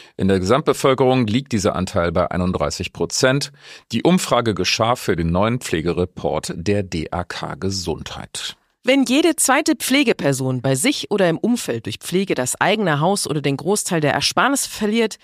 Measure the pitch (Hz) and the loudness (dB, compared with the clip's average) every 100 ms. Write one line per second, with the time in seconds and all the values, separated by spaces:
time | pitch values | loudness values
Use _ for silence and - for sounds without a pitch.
0 | - - 95 95 92 131 160 131 139 131 | -14 -2 0 2 2 2 2 2 2 4
1 | 127 131 110 120 - 110 98 - 95 95 | 4 4 2 -2 -2 0 0 0 -2 0
2 | 85 87 87 87 90 92 73 - 92 - | 0 0 0 0 -2 -2 -2 -4 -8 -6
3 | 82 - 131 139 - - - - - 113 | -4 0 2 2 -4 -12 -20 -20 -8 0
4 | 160 185 - 120 113 92 92 - 113 127 | 4 2 4 2 2 0 0 2 2 0
5 | - 85 82 90 110 127 - 85 82 82 | 0 0 0 2 2 0 -2 -2 0 0
6 | 90 - 73 76 - 85 87 101 92 82 | -2 -2 -2 -2 -4 -4 -2 -2 -2 -6
7 | - 90 87 - 78 78 95 95 85 71 | -6 -6 -6 -8 -10 -6 -6 -4 -4 -6
8 | - - - - - - _ _ 240 277 | -8 -14 -14 -12 -12 -14 _ _ 2 2
9 | 233 269 330 311 - 269 320 277 - 269 | 4 2 2 2 2 2 2 -2 2 2
10 | 233 - 151 131 131 127 135 135 220 - | 2 2 0 0 -2 -2 0 0 0 -2
11 | - 202 175 165 220 240 - 117 110 - | -2 0 2 2 0 0 -2 -6 -6 -8
12 | - 180 196 143 127 - 151 214 185 143 | -4 -2 0 -2 -2 0 0 2 2 2
13 | 165 202 - 151 143 139 170 208 - 165 | 2 0 -2 -2 -2 -2 -2 -2 0 0
14 | 147 139 - - 233 277 - - 214 226 | 2 2 0 2 2 0 -4 -4 0 0
15 | 220 - | 0 -4